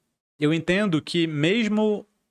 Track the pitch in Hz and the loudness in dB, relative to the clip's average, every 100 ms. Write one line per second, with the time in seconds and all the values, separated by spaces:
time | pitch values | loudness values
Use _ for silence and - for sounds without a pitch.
0 | _ _ _ - 147 165 160 185 208 156 | _ _ _ -2 0 0 0 0 2 0
1 | - 175 165 151 156 226 214 214 214 202 | -2 -2 -2 0 0 2 0 0 0 -2
2 | - _ _ | -8 _ _